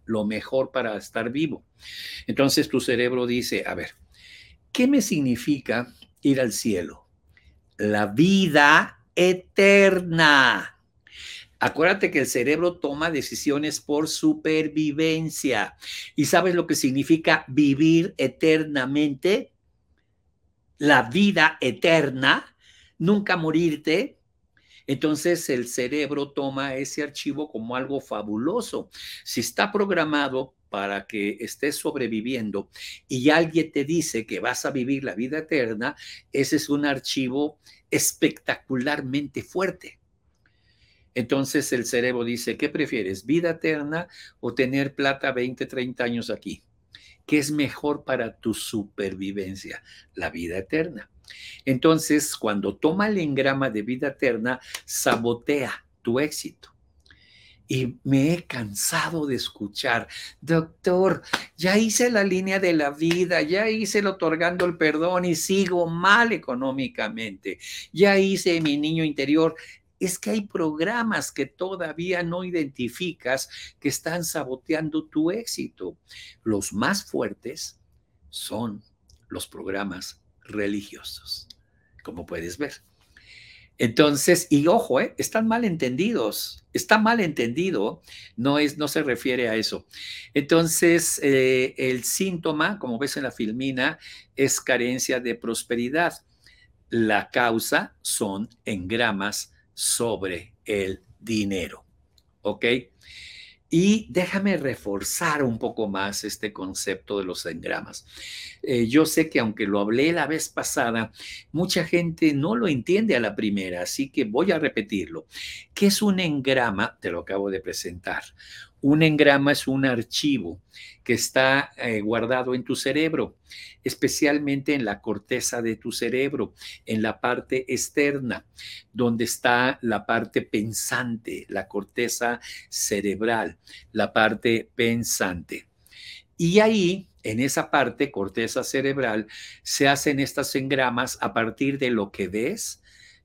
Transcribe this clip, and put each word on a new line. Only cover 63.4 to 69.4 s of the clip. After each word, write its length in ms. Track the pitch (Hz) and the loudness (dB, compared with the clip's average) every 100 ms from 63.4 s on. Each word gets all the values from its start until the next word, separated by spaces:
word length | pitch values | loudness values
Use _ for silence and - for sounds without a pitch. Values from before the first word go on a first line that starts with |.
ya 280 | 151 185 220 | 2 0 0
hice 300 | 220 208 208 | -2 0 0
el 80 | 196 | 0
otorgando 580 | 190 160 160 170 180 180 | 0 0 2 0 0 -2
el 120 | 175 | 2
perdón 480 | 156 151 170 180 180 | 2 2 2 2 0
y 100 | 160 | 0
sigo 520 | - 196 185 180 165 | 2 2 2 2 0
mal 440 | 170 185 226 233 | 2 6 6 4
económicamente. 1300 | 208 - 123 135 135 123 120 110 113 110 95 98 87 - - - | 0 -4 -4 -2 -2 -4 -4 -6 -4 -8 -8 -10 -10 -12 -14 -8
Ya 280 | 156 202 196 | 4 6 6
hice 420 | 196 190 185 170 | 4 2 2 2
mi 160 | 156 143 | 2 0
niño 260 | 151 165 | 0 0
interior". 520 | 156 143 139 156 | 0 -2 2 4